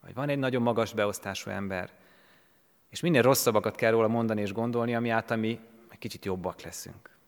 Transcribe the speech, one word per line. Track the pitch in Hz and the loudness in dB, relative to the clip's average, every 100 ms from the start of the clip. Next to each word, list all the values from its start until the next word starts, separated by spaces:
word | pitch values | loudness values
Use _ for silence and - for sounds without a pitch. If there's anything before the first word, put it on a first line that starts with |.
Vagy | - | -14
van | 101 147 | -6 -2
egy | 143 | 0
nagyon | 131 123 | 0 2
magas | 120 113 107 | 2 2 0
beosztású | 107 104 101 101 95 - | 0 0 -2 -8 -8 -6
ember, | 98 98 95 92 - _ _ _ _ _ _ _ _ _ | -6 -4 -6 -8 -14 _ _ _ _ _ _ _ _ _
és | - | -4
minél | 165 147 | 2 6
rosszabbakat | 120 135 - 107 104 - | 6 6 4 2 0 0
kell | 113 | 2
róla | 113 110 | 4 4
mondani | 117 113 110 | 2 0 0
és | 104 | -2
gondolni, | 98 117 120 117 117 | -2 -2 -2 -2 -2
ami | 120 | 0
által | 113 - 113 | 0 0 -2
mi | 110 117 - - - | -2 -4 -10 -20 -20
egy | - | -14
kicsit | 110 - 98 | -14 -8 -6
jobbak | 92 90 - | -4 -6 -8
leszünk. | 85 - 92 92 - _ | -14 -14 -14 -18 -20 _